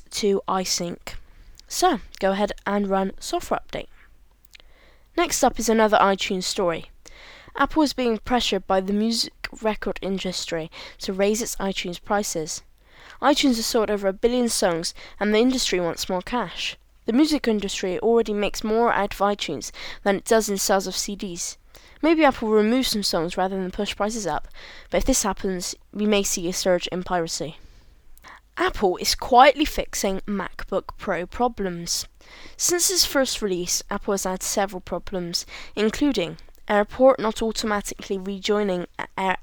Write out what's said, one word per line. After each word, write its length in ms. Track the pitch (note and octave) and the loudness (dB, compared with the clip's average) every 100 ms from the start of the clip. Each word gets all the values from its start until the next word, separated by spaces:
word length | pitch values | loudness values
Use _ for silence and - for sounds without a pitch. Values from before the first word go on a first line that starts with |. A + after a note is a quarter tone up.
| - | -4
to 320 | - G3+ G3 - | -2 0 0 0
iSync. 680 | F#3+ F#3 - F3 - - - - - - - - | -2 -2 -2 -4 -8 -10 -12 -14 -20 -20 -20 -10
So, 340 | - F#4 B3 - - | 2 2 2 -4 -2
go 140 | F#3+ | 0
ahead 180 | G3 G3+ - | 2 0 -2
and 240 | G3 G3+ G3 | -2 0 2
run 260 | F#3+ F#3+ - | 0 0 -4
software 420 | - F4 - - - | -6 -6 -2 -4 -4
update. 200 | - - - - - - _ - - - - - - - - | -10 -10 -18 -20 -20 -20 _ -20 -20 -20 -20 -20 -20 -6 -2
Next 260 | E4 - | 0 2
up 140 | B3 - | 2 2
is 120 | A3 | 2
another 280 | A3 A3 G#3 | 4 6 6
iTunes 460 | G3 F#3+ - F#3+ | 4 2 -2 -2
story. 480 | - - F3 E3 - - - - - - - - | -2 0 0 -2 -8 -20 -20 -20 -20 -20 -14 -2
Apple 260 | C#4 D#4+ | 0 2
is 120 | C#4+ | 2
being 260 | - A#3+ G#3+ | 2 0 0
pressured 480 | - B3 - G3 - | 0 0 0 -2 0
by 120 | F#3+ | 0
the 140 | F#3+ | 2
music 540 | G3+ A3+ A#3 - - - - | 0 0 0 -4 -8 -14 -4
record 340 | A3 - G3+ - | -4 -2 -4 -4
industry 680 | F#3 F#3+ F#3 F3 - E3 D#3+ - - - | -4 -4 -4 -6 -6 -6 -6 -12 -18 -10
to 140 | - | -6
raise 280 | F#3+ G3+ A3 | 0 2 2
its 140 | A#3 - | -2 -4
iTunes 440 | G3 - F3+ F3 | -4 -4 -6 -8
prices. 640 | - G#3 G#3 E3 D#3 - - _ _ - - - | -2 -2 0 -4 -6 -10 -14 _ _ -20 -20 0
iTunes 320 | C4 C#4+ C#4+ A3+ | 2 4 4 2
has 100 | G#3+ | 0
sold 240 | A#3 G3+ | 0 2
over 180 | G#3 G3 | 0 0
a 60 | |
billion 360 | G3 A#3 B3 A#3 | 2 2 2 2
songs, 440 | - G3 E3 F3+ - - - | 2 0 0 -4 -10 -16 -4
and 140 | G3+ | 2
the 60 | G#3+ | 4
industry 400 | B3+ B3+ - F3+ | 4 2 0 0
wants 280 | E3+ - - | -2 -4 -4
more 140 | F#3 | -4
cash. 560 | - A#3+ F3+ - - - _ _ - | -2 -4 -4 -6 -8 -10 _ _ 0
The 60 | |
music 340 | A#3 D#4 D4 A#3 | 4 4 2 2
industry 500 | G#3+ G3 - F#3+ F3 | 0 -2 -4 -4 0
already 340 | A3 A#3 A3 G#3 | 2 4 2 0
makes 280 | G3+ - | -2 -2
more 300 | G#3+ A3 A#3 | 0 2 4
out 220 | - G3+ - | 2 0 0
of 40 | |
iTunes 520 | G3+ G3+ - C3 - - - - | 0 0 -4 -6 -10 -14 -14 -4
than 140 | G3+ G3 | 0 0
it 80 | - | 4
does 220 | A3 G#3+ | 2 4
in 120 | G3 | -2
sales 260 | - G3 F#3 | 2 2 0
of 100 | - | -6
C 200 | - G3 | -6 -8
Ds. 420 | G3 F3 - - - - - - | -8 -8 -10 -10 -20 -20 -20 -2
Maybe 200 | D4+ D#4+ | 2 6
Apple 260 | C#4+ - A3 | 6 4 4
will 80 | G#3+ | 4
remove 280 | G#3+ C4 B3 | 4 2 2
some 160 | G#3+ | -2
songs 340 | G3 F3+ E3+ - | 0 0 0 0
rather 240 | F#3+ F#3+ | 0 -2
than 120 | F#3 | -4
push 240 | - G3+ - | -4 -6 -2
prices 320 | G#3+ A3+ F#3 | -2 -2 -4
up, 200 | D3 - - - - - | -4 -6 -14 -18 -18 -4
but 60 | E3+ | 0
if 80 | - | 2
this 180 | B3+ | 2
happens, 500 | G3+ F#3+ G3+ F3+ - - - | 0 -2 -2 -4 -6 -10 -12
we 140 | G3+ G#3 | -2 2
may 160 | G3+ | 2
see 260 | G3+ G3 F3 | 2 -2 -4
a 60 | |
surge 320 | F3+ F#3+ F3+ - | 0 2 2 0
in 100 | F3+ | -6
piracy. 560 | - F3+ E3 - D#3 - - - - - - - - - _ - | -2 -2 -2 -6 -8 -10 -20 -20 -20 -20 -20 -20 -20 -20 _ -2
Apple 400 | F#4 - F#3+ F3 | -2 2 0 0
is 180 | - - | -2 -2
quietly 480 | - B3 C#4 C#4 | 4 8 10 8
fixing 560 | D4+ - - - G3+ F#3+ - | 0 -2 -4 -2 -2 -2 -4
MacBook 640 | G3+ F3 - - F#3+ - - | -6 -6 -10 -4 -4 -4 -8
Pro 280 | G#3 E3+ F3+ | -4 -4 -4
problems. 840 | - B3 A#3 F#3+ E3+ E3+ - - - - - - - | -2 -2 0 -4 -4 -4 -6 -6 -16 -20 -20 -18 -2
Since 340 | - F4 E4+ | 0 2 2
its 140 | F4 - | 2 2
first 360 | C#4+ C4 - | 2 0 0
release, 420 | G#3 F3+ F3 - - | -2 -2 -2 -4 -4
Apple 220 | G3+ - | -4 -2
has 140 | G3 F#3 | -2 -2
had 180 | F#3 | -4
several 380 | - A3 G3 F#3 | -2 -2 -2 -4
problems, 640 | - F3 - F#3 F3 F3+ - - - - | -8 -8 -6 -6 -4 -6 -8 -14 -10 0
including 580 | G#3+ - D4 G#3 E3 E3 - - - | 0 2 0 2 -4 -8 -18 -14 0
AirPort 520 | G#3 G#3 - C4 - | 2 2 6 6 6
not 220 | G#3+ - | 0 -2
automatically 760 | A3+ - A3 G#3 - - - G3 | -2 -2 -2 -2 -4 -10 -8 -6
rejoining 720 | F#3+ G3 G3+ G#3 G#3 F3+ - - | -6 -6 0 0 2 -2 -4 -10
a, 100 | - - | -8 -2
a, 200 | F#3+ C#4 | -2 -2